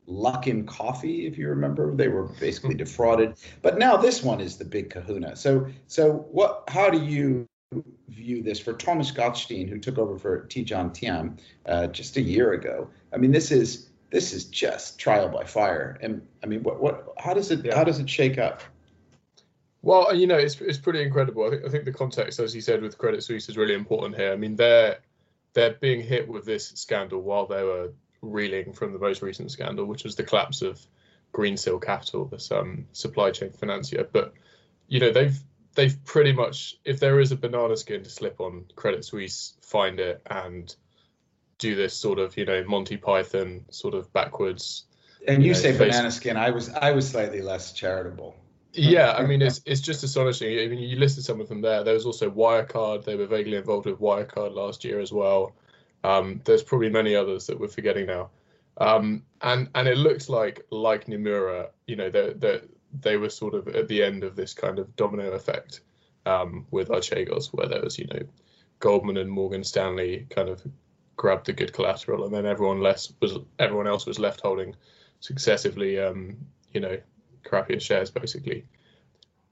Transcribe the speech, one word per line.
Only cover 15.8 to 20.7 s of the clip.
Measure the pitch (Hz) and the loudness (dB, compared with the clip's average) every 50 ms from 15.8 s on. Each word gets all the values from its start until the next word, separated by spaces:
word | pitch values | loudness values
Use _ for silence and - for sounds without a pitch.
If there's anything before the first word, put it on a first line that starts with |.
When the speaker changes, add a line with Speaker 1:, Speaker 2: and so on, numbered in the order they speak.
| 65 65 - - | -2 -6 -8 -8
Speaker 1:
And | - 110 107 - - - _ - | -8 -8 -8 -8 -10 -16 _ -10
I | - | -6
mean, | 107 107 113 - | -6 -4 -2 -2
what, | 110 - - | -4 -2 0
what, | 135 147 - - - - - | 0 0 0 -2 -10 -14 -12
how | - - 175 | -8 -4 0
does | 190 202 196 - | 0 0 2 0
it, | 160 139 - | -2 -2 0
Speaker 2:
Yeah. | 160 - | 0 4
Speaker 1:
how | 151 160 | 4 4
does | 165 147 139 | 4 2 0
it | 135 - | -2 -2
shake | - 151 135 135 131 | 0 2 2 2 2
up? | 131 95 - - - - - - _ _ _ _ _ _ _ _ _ _ _ _ _ _ _ _ _ _ _ _ _ | 0 -2 -2 -2 -6 -14 -20 -20 _ _ _ _ _ _ _ _ _ _ _ _ _ _ _ _ _ _ _ _ _
Speaker 2:
Well, | - - 185 185 - 208 | 4 6 8 8 8 6
you | 185 175 185 | 6 4 6
know, | 180 170 147 | 6 6 4
it's, | 143 147 139 - | 4 2 0 -4
it's | - - | -4 -4